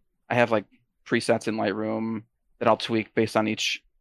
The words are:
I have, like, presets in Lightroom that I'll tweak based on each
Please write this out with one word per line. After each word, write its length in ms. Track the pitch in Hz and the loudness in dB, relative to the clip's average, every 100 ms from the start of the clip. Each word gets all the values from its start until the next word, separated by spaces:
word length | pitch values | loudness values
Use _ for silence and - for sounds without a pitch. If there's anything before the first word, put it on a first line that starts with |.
| _ _ - | _ _ -4
I 60 | |
have, 160 | 120 117 | 2 2
like, 160 | 110 95 _ _ _ - | 2 -2 _ _ _ -4
presets 420 | 117 - 117 - | -2 2 0 0
in 80 | 110 | -2
Lightroom 640 | 104 98 110 110 113 113 113 _ _ - | -2 -2 -4 -4 -4 -8 -10 _ _ -2
that 100 | 117 | 2
I'll 80 | 110 | 2
tweak 380 | - 113 107 | 2 -2 -2
based 220 | - 110 113 | 0 0 2
on 120 | 107 | 0
each 340 | 107 - - _ _ | -2 -4 -6 _ _